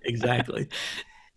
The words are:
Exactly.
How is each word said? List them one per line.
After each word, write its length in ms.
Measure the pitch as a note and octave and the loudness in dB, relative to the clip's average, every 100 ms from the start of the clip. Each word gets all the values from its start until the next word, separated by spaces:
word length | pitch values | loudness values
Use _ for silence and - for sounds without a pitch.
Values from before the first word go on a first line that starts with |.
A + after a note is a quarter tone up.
Exactly. 640 | - A#2 B2 B2 B2 - C#3+ - - - - - - | -2 2 4 4 2 -2 -4 -4 -6 -8 -12 -20 -20